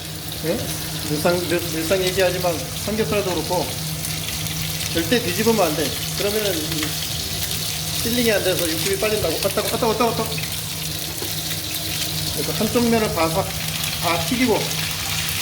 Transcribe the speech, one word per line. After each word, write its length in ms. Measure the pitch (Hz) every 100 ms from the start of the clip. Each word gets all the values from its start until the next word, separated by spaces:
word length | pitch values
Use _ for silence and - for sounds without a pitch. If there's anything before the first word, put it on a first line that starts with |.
| - - - - 156
예? 120 | 190 - - - - -
늘상, 260 | 151 175 175 165
늘-, 100 | 170
늘상 420 | 165 160 160 190
얘기하지만, 520 | 185 185 180 175 175 156 - - -
삼겹살도 440 | 214 214 208 185
그렇고 320 | 170 151 180 135 - - - - - - - - - - - -
절대 260 | 170 160 247
뒤집으면 360 | - 180 220 214 170
안 100 | 151
돼. 80 | 135 - - -
그러면은 340 | 202 214 202 165
이 260 | 156 156 151 - - - - 160 - - - - - -
실링이 280 | 233 247 226
안 120 | 202
돼서 260 | 180 160 170
육즙이 300 | 160 196 190
빠진다고. 340 | 214 208 175 156
왔다, 180 | 196 214
왔다, 240 | 196 233 233
왔다, 180 | 208 240
왔다. 180 | 226 220 - - - - - - - - - - - - - - - 156 156 - - -
그러니까 200 | 160 156 156
한쪽 280 | 214 247 240
면을 200 | 226 214 160
바삭 280 | 160 175 185 - - - - -
다 160 | 170 170 -
튀기고, 320 | 233 247 180 160 - - - - - - -